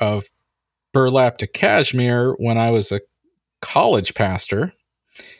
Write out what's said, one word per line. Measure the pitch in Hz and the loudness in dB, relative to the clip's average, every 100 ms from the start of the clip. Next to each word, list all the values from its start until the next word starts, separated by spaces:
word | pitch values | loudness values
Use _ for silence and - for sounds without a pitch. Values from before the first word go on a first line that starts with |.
of | 107 107 - _ _ _ _ _ _ | -2 -2 -6 _ _ _ _ _ _
Burlap | 135 127 131 123 - | 0 2 4 2 0
to | 104 | -6
Kashmir | - 196 175 135 127 123 120 127 - | 0 2 2 2 0 0 2 0 -2
when | 117 117 | -2 0
I | 117 | 2
was | 117 98 | 0 0
a | 101 - _ _ _ _ _ | -4 -8 _ _ _ _ _
college | - 143 214 110 90 - | -4 0 2 0 -2 -2
pastor, | 98 90 - 101 180 - _ _ _ - - - | -2 -2 -4 -4 -6 -8 _ _ _ -20 -20 -20